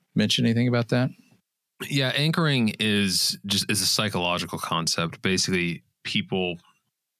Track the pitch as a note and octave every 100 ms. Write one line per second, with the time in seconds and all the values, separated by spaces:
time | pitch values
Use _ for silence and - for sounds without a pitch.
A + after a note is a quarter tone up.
0 | _ - G#2+ - A#2 A#2 B2 A#2+ A2+ B2
1 | C3 - _ _ _ _ _ - - C#3
2 | C3 C#3 D#3 F3 D#3 C3+ G#2+ - G#2+ G#2
3 | G2 F#2+ - - G2 F#2+ - G#2 F#2+ -
4 | G#2+ F#2 F2 F2 E2+ E2+ - E2+ E2 -
5 | E2 - F#2+ F#2 - F#2 E2+ E2 - _
6 | - G#2+ F2+ F#2+ F2+ E3+ - _ _ _
7 | _